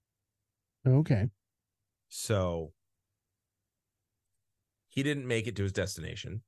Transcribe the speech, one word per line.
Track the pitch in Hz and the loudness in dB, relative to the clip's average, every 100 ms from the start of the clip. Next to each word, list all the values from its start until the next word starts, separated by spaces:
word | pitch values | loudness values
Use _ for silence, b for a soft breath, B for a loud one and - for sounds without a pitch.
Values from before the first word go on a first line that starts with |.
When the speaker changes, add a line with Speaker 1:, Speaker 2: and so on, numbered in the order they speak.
| _ _ _ _ _ _ _ _ 131 | _ _ _ _ _ _ _ _ 4
Speaker 1:
Okay. | 131 156 117 107 - _ _ _ _ _ _ _ | 4 6 2 0 -4 _ _ _ _ _ _ _
Speaker 2:
So | - - 104 90 85 78 - _ _ _ _ _ _ _ _ _ _ _ _ _ _ _ _ _ _ _ _ _ | -8 0 2 2 -2 -6 -14 _ _ _ _ _ _ _ _ _ _ _ _ _ _ _ _ _ _ _ _ _
he | - | -4
didn't | 139 143 123 | -2 -2 0
make | 117 110 | -2 -2
it | 98 | -2
to | |
his | 98 | -2
destination. | 95 92 - 78 - - 107 | 0 -2 -4 -10 -10 -10 -10